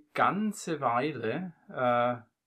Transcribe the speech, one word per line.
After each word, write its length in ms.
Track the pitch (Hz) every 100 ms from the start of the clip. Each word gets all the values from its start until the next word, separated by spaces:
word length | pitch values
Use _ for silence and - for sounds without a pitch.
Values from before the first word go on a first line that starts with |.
| -
ganze 640 | - 117 180 214 - - 151
Weile, 760 | 131 120 147 135 151 156 185 - -
äh, 560 | - 123 120 123 120 - _